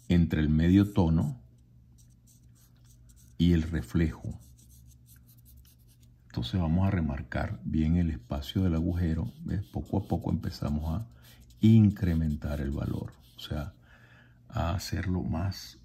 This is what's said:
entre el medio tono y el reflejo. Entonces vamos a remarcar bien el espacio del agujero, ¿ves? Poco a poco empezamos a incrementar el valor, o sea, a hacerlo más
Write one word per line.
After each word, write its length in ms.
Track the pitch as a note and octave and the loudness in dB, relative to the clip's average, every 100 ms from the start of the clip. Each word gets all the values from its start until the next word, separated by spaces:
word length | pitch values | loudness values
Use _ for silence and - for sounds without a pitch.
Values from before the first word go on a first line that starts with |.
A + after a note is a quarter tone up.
| - | 0
entre 320 | F2 D#2+ D#2 | 2 4 2
el 80 | D2+ | 2
medio 440 | D#2 E2+ F#2+ G2+ | 2 6 6 6
tono 480 | - E2 D#2+ D3 - - - _ - - - - - _ - - - _ _ - - - - - - | 2 2 2 0 -4 -16 -20 _ -20 -20 -20 -20 -20 _ -20 -20 -20 _ _ -20 -20 -20 -20 -14 0
y 160 | E2+ | 2
el 100 | E2+ | 2
reflejo. 760 | D#2+ D#2+ - E2+ D#2+ - - - - - - - - - - - - - - - - _ - - - - _ | 0 -6 -4 0 0 -2 -12 -14 -18 -20 -20 -20 -20 -20 -20 -20 -20 -20 -20 -20 -20 _ -20 -20 -20 -20 _
Entonces 300 | - - F#2+ | -8 -4 -2
vamos 280 | D#2+ F2 F#2+ | 0 2 2
a 40 | |
remarcar 680 | F#2 D#2 C2+ - D2 D2+ - | 0 -2 -4 -6 -6 -6 -6
bien 340 | - D#2+ D#2 F2 | -4 0 2 2
el 140 | E2+ | 2
espacio 520 | D2+ - C#2+ - G2 | -2 -6 -8 -4 0
del 120 | F#2 | 2
agujero, 560 | D#2+ F2 F2 F2 D#2+ - - | 2 0 0 0 -2 -4 -8
¿ves? 180 | - F2+ | -6 -6
Poco 340 | - F#2 - F#2 | -6 -10 -4 -4
a 100 | - | -2
poco 220 | - - | -4 -2
empezamos 580 | - - - C#2+ D2+ D#2 | -4 -4 -6 -4 -4 -4
a 120 | D#2+ - - - - - - | -6 -8 -16 -20 -20 -20 2
incrementar 1000 | A2 A2+ G#2 G2 F2+ D#2+ D#2+ D2 D2 D2 | 6 8 8 4 0 0 0 -2 -6 -6
el 80 | C#2 | -4
valor, 420 | C#2+ - - - - - - | -4 -6 -6 -8 -16 -20 -20
o 40 | |
sea, 340 | - D2+ D2 - - - - - - - - | -8 -8 -8 -12 -20 -20 -20 -20 -20 -20 -10
a 260 | - E2+ | -4 -2
hacerlo 480 | F#2 - F2+ F2+ F2+ | -2 -4 -6 -2 -4
más 560 | - - F#2+ - - - | -2 -4 -4 -6 -14 -20